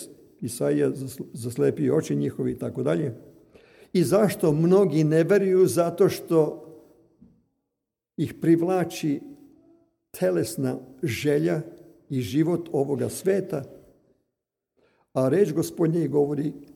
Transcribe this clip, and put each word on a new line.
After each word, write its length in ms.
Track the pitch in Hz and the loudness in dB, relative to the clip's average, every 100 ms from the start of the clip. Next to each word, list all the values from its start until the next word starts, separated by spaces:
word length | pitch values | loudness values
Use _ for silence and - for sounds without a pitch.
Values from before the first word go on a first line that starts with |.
| - - - _ | -10 -20 -20 _
Isaija 500 | 175 - 143 147 139 | -12 -4 -2 0 0
za 160 | 131 131 | -2 -10
sl-, 180 | - - | -12 -14
za 180 | - 120 | -10 -10
slepi 400 | 120 143 127 135 | -2 0 0 0
oči 240 | 147 151 143 | 0 0 -2
njihovi 360 | 143 - 127 | -2 -2 -4
i 60 | 123 | -4
tako 260 | 123 - | -8 -4
dalje. 300 | 135 165 147 113 - - _ - _ _ - | -2 0 -2 -6 -16 -20 _ -20 _ _ -4
I 100 | 185 | 0
zašto 480 | 143 180 208 - 170 | 4 4 2 2 0
mnogi 520 | 147 165 185 196 147 | 2 4 6 4 2
ne 200 | 156 156 | 2 4
veruju? 440 | 165 202 190 185 180 | 4 4 4 4 4
Zato 420 | 123 170 170 190 | 4 0 2 2
što 560 | - - 165 151 - - - - _ _ _ - _ _ _ _ _ _ _ _ - | 2 0 2 2 -2 -16 -20 -20 _ _ _ -20 _ _ _ _ _ _ _ _ -6
ih 160 | 151 | -6
privlači 880 | - 156 165 170 185 175 - 160 143 - - - _ _ _ _ _ _ | -2 2 2 2 0 -2 -4 -4 -4 -8 -20 -20 _ _ _ _ _ _
telesna 680 | - 185 175 - - 131 127 - - | -4 -2 0 -4 -4 -6 -6 -10 -8
želja 580 | 160 107 147 147 165 165 - - - _ _ | -6 -4 0 0 0 -2 -6 -16 -20 _ _
i 120 | 135 | -6
život 480 | 113 131 156 170 - | -4 -2 0 -2 -4
ovoga 380 | 147 139 135 120 | -4 -2 -2 -4
sveta, 540 | - 185 196 - 147 131 - - _ _ _ _ _ _ _ _ _ _ _ _ | -4 -2 -2 -2 -8 -10 -18 -20 _ _ _ _ _ _ _ _ _ _ _ _
a 160 | 135 131 | -2 0
reč 240 | 156 208 | 2 2
Gospodnja 500 | 151 165 - 165 170 | 0 -4 -2 0 0
ih 60 | 156 | 0
govori: 440 | 143 143 147 151 - - | 0 0 -2 -6 -8 -18